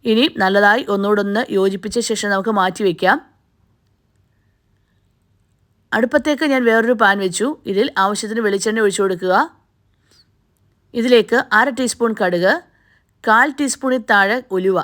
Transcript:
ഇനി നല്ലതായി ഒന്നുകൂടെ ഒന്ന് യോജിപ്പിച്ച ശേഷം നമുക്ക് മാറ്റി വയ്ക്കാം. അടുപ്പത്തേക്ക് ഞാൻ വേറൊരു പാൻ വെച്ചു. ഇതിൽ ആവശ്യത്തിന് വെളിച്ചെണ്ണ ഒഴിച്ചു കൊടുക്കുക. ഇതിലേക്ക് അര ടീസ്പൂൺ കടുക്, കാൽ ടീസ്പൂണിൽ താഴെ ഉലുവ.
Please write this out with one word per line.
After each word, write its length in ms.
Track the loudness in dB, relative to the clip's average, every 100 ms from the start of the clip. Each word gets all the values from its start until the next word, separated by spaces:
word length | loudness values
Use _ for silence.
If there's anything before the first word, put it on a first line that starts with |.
| 0
ഇനി 120 | 0 0 0
നല്ലതായി 400 | 0 2 4 2 0
ഒന്നുകൂടെ 280 | -2 0 0
ഒന്ന് 180 | 0 -4 -2 -2
യോജിപ്പിച്ച 420 | -2 -2 -6 -6 -4
ശേഷം 200 | -4 -2
നമുക്ക് 200 | -2 -2 0
മാറ്റി 240 | -2 0 -2
വയ്ക്കാം. 320 | 0 0 0 -4 _ _ _ _ _ _ _ _ _ _ _ _ _ _ _ _ _ _ _ _ _ _ _ _ _ _ -2
അടുപ്പത്തേക്ക് 500 | 0 0 0 -2 0
ഞാൻ 100 | 0 2
വേറൊരു 280 | 2 2 2
പാൻ 140 | 2 2
വെച്ചു. 220 | -2 -2 -4 -6 -4
ഇതിൽ 160 | -2 -2 0
ആവശ്യത്തിന് 380 | -2 -2 -6 -4 -2
വെളിച്ചെണ്ണ 380 | -2 -2 0
ഒഴിച്ചു 180 | 0 0
കൊടുക്കുക. 300 | -2 -2 0 0 0 _ _ _ _ _ _ _ _ _ _ _ _ _ _ -4
ഇതിലേക്ക് 380 | 4 4 4 -2 2 2
അര 100 | 2 -2
ടീസ്പൂൺ 340 | -6 -2 -4 0
കടുക്, 300 | -2 0 0 0 -6 _ _ _ _ _ 2
കാൽ 200 | 2 2 -2
ടീസ്പൂണിൽ 440 | -6 -4 -4 -4 0
താഴെ 280 | 0 2 -2 -4 -4
ഉലുവ. 220 | 0 -2